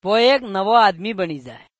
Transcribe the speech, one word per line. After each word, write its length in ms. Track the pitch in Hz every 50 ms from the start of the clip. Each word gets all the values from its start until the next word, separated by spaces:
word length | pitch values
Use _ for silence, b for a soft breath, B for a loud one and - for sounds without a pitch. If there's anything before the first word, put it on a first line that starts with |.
| -
वो 120 | 190 208
एक 260 | 226 233 254 277 269 240
नवो 300 | 208 196 190 196 208 226
आदमी 400 | 240 220 202 185 165 185 220 220
बनी 260 | 190 185 165 156 139
जाए। 280 | 123 127 113 - - _ _